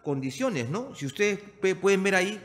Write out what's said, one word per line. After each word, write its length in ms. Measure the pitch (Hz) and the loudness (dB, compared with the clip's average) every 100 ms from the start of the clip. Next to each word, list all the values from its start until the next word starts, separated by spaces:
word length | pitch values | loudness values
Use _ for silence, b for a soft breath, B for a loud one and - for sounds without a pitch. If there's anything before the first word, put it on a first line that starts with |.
condiciones, 680 | 151 139 131 131 262 160 117 | -4 -4 -4 -2 -2 0 -2
¿no? 240 | 185 269 - | -4 -6 -8
Si 100 | 139 | -6
ustedes 340 | 160 208 196 | 0 0 0
pe-, 360 | - - 190 180 | -6 -2 0 2
pueden 280 | 190 196 | 4 4
ver 120 | 196 190 | 4 2
ahí, 280 | 196 208 | 2 -2